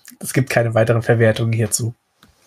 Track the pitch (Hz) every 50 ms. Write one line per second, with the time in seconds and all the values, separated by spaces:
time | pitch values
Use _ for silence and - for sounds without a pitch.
0 | _ - - - - - - 127 127 - - 123 117 117 113 110 113 117 117 117
1 | - - 120 117 117 110 107 - 117 113 113 113 110 104 - - 120 113 - _
2 | _ _ _ _ _ _ _ _ _